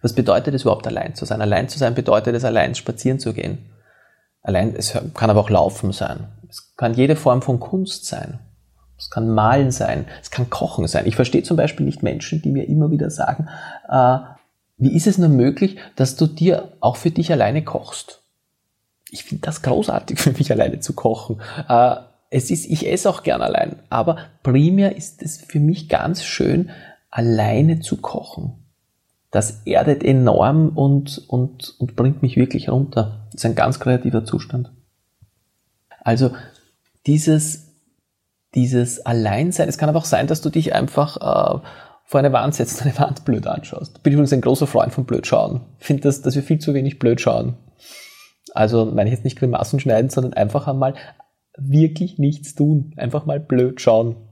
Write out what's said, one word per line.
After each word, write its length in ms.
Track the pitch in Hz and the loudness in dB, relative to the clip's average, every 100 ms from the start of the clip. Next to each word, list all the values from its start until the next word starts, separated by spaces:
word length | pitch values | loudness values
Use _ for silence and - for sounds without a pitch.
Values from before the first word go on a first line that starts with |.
Was 140 | 123 | -2
bedeutet 400 | - 104 90 - | 0 2 2 2
es 80 | 135 | 0
überhaupt, 240 | 117 90 - | 0 0 -2
allein 280 | 117 - | -6 -8
zu 120 | - - | -8 -8
sein? 160 | 110 | -4
Allein 260 | 107 101 123 | 0 0 -2
zu 100 | - | -2
sein 160 | 131 | -2
bedeutet 400 | 120 117 107 110 | 0 2 2 2
es, 100 | 117 | -2
allein 300 | 127 113 71 | 0 0 0
spazieren 440 | - - 113 127 131 | -2 -8 -4 -2 -2
zu 160 | - | -4
gehen. 240 | 104 - - - _ _ _ _ _ _ _ | -6 -6 -10 -12 _ _ _ _ _ _ _
Allein, 320 | - 92 104 | -4 0 0
es 240 | - - - - | -2 -6 -6 -8
kann 160 | - 113 | -4 2
aber 100 | 104 | 2
auch 100 | 101 | 4
Laufen 420 | 101 80 - 95 | 2 2 0 -6
sein. 360 | - - - - - - | -4 -6 -8 -14 -18 -20
Es 260 | - - - | -20 -20 -6
kann 180 | 120 | -4
jede 220 | 117 135 156 | 2 2 2
Form 260 | 151 123 | 2 2
von 180 | 131 123 | 2 -4
Kunst 460 | - 185 185 - - | -2 -6 -6 -8 -10
sein. 320 | - - - - _ _ _ _ _ | -10 -10 -14 -18 _ _ _ _ _
Es 60 | - | -10
kann 180 | - 113 | -4 0
Malen 420 | 107 107 135 135 | 2 4 4 2
sein. 360 | 123 - 65 - - | 0 -2 -4 -6 -14
Es 80 | - | -12
kann 200 | - 123 | -6 -4
Kochen 360 | - - - 80 | -4 -4 -2 -2
sein. 200 | - 104 | 0 -2
Ich 100 | 107 | 0
verstehe 260 | 123 - | 0 0
zum 140 | - 165 | 0 0
Beispiel 280 | 147 - | 0 -2
nicht 180 | 143 147 | -4 -2
Menschen, 400 | - - - 160 | -4 -4 -6 -6
die 80 | 156 | -2
mir 180 | 139 - | -4 0
immer 220 | 147 151 | 0 2
wieder 200 | 156 151 | 0 -2
sagen, 380 | 151 - - 156 - - - - | -4 -4 -4 -6 -10 -18 -18 -2
äh, 300 | 135 123 131 131 - _ _ _ _ | 2 4 2 -4 -20 _ _ _ _
„Wie 180 | 131 | 2
ist 120 | 165 185 | 4 2
es 120 | 190 | 4
nur 100 | 170 | 4
möglich, 480 | 139 120 143 190 196 - - | 6 4 2 -2 -2 -20 -2
dass 200 | 131 - | -2 2
du 100 | 160 | 0
dir 460 | - 170 170 - - | 2 2 2 -2 -2
auch 160 | - 120 | -2 0
für 140 | 170 | -2
dich 220 | 165 160 | -2 0
alleine 320 | 156 107 143 | 2 2 0
kochst?“ 560 | 160 - - - - - _ _ _ _ _ _ _ _ - | -4 -8 -8 -16 -16 -20 _ _ _ _ _ _ _ _ -20
Ich 140 | - | -20
finde 180 | - 151 | -12 -10
das 200 | - 156 | -8 -6
großartig, 560 | - 131 214 - - - | -2 -2 -2 -4 -4 0
<laughs> 20 | |
für 120 | - | 0
mich 180 | 127 147 | 0 0
alleine 280 | 113 - - | 2 0 -2
zu 120 | - | -8
kochen. 480 | 143 - 110 - 107 104 - 151 | -4 -2 -2 -6 -10 -10 -12 0
Äh, 280 | 120 123 123 - _ _ | 4 4 2 -8 _ _
es 160 | - 127 | -4 -2
ist, 180 | 170 - | -4 -2
ich 220 | 156 - | -4 -2
esse 180 | 185 165 | 0 0
auch 140 | 131 | -2
gern 200 | - - | -2 -2
allein, 340 | 58 - - - _ | 0 0 -2 -6 _
aber 280 | 117 139 160 - _ | -2 0 -2 -6 _
primär 540 | - 127 156 190 196 - | 0 4 4 4 2 0
ist 260 | - - | -14 -14
es 140 | 160 - | -14 -14
für 200 | - 151 | -6 0
mich 280 | 147 170 - | 0 0 -2
ganz 360 | - - 180 | -2 -2 -4
schön, 460 | - - - - 180 - - - _ | -6 -2 0 2 -2 -8 -20 -20 _
alleine 680 | - 117 110 107 110 151 165 | -4 0 2 2 2 2 2
zu 200 | 160 - | -2 -6
kochen. 560 | - - - - - - _ _ _ _ _ _ _ | -6 -10 -10 -10 -10 -12 _ _ _ _ _ _ _
Das 320 | - 107 107 - | -2 -2 -6 0
erdet 360 | - - 143 | 2 4 2
enorm 680 | - 135 123 - 104 156 156 | 4 4 4 4 4 4 2
und, 520 | 151 139 139 139 - - | 2 2 2 0 -12 -6
und, 480 | 123 127 - - - | -4 -4 -6 -20 -8
und 160 | 123 | -8
bringt 280 | - 123 147 | 0 0 2
mich 140 | 127 123 | 0 2
wirklich 340 | 127 127 - | 0 0 -2
runter. 580 | 127 143 - 107 - - | -2 0 -2 -2 -6 -16
Das 140 | - | -4
ist 20 | 117 | -2
ein 80 | |
ganz 240 | 117 - 131 | 2 0 0
kreativer 460 | - 127 123 117 | 0 0 0 -2
Zustand. 480 | 110 - - 127 123 _ _ _ _ _ _ _ _ _ _ _ _ - | -2 -6 -4 -8 -8 _ _ _ _ _ _ _ _ _ _ _ _ -8
Also 320 | - 113 131 - - _ _ _ _ _ - | -2 2 2 0 -20 _ _ _ _ _ 0
dieses, 640 | 151 156 156 151 - - _ _ _ _ _ _ _ _ - | 2 4 2 2 -8 -14 _ _ _ _ _ _ _ _ 0
dieses 500 | 123 127 120 - - | 2 2 0 -4 -4
Alleinsein, 600 | 117 107 101 165 180 151 | -2 0 0 -2 0 -2
es 100 | 143 | 0
kann 100 | 151 | 0
aber 120 | 160 | 0
auch 40 | |
sein, 220 | 160 - 143 | 0 0 0
dass 140 | 160 | -2
du 100 | 160 | -2
dich 240 | 160 160 | -2 0
einfach, 420 | - 131 - 147 - | 0 -2 -2 -2 -2
äh, 420 | - - - - - - - _ | 0 2 2 -2 -6 -20 -20 _
vor 140 | _ 143 | _ 2
eine 140 | 139 | 2
Wand 240 | 131 113 156 | 2 0 -2
setzt, 260 | 117 - | -4 -2
<laughs> 0 | |
eine 160 | 135 - | -2 0
Wand 260 | 147 135 | 0 0
blöd 220 | - 113 104 | -2 -2 -2
anschaust. 560 | - - - - - | -6 -8 -14 -14 -2
Bin 100 | - | 2
übrigens 200 | 143 143 | 4 4
ein 80 | 135 | 2
großer 260 | 120 135 147 | 2 2 2
Freund 260 | - 120 | 2 0
von 120 | - | -2
blöd 200 | 123 120 | -2 -2
schauen. 360 | - 113 107 - - - | 0 0 0 -4 -8 -20
Find 260 | - 139 | -4 0
das, 160 | 143 135 | 0 0
dass 140 | 139 | -2
wir 80 | 135 | -2
viel 160 | 139 156 | 0 -2
zu 160 | 151 | 0
wenig 240 | 139 135 - | 0 -2 0
blöd 220 | 117 123 | 0 2
schauen. 340 | - 117 120 120 _ _ - - - - - _ - | 2 0 -2 -8 _ _ -20 -20 -20 -20 -20 _ -12
Also 320 | - 107 117 110 | 0 2 2 2
meine 220 | - 104 | 2 0
ich 60 | |
jetzt 100 | 123 | 0
nicht 140 | 135 - | -4 -2
Grimassen 400 | 127 120 - 143 | -2 0 -2 -2
schneiden, 320 | 135 110 131 | 2 2 2
sondern 220 | 131 127 | 0 -2
einfach 340 | - 104 143 - | 0 0 0 -4
einmal 280 | 135 135 135 - - - _ _ - | -2 -2 -2 -14 -20 -20 _ _ -10
wirklich 600 | 135 143 160 156 175 - | 2 4 4 2 -6 0
nichts 360 | 143 151 - | 0 0 -8
tun. 380 | - 147 151 135 - | -2 2 2 -2 -8
Einfach 300 | 123 147 151 | -6 -4 -4
mal 140 | 147 | -6
blöd 400 | 151 127 127 127 | -2 0 0 2
schauen. 360 | - 113 117 113 - | 4 4 2 -4 -14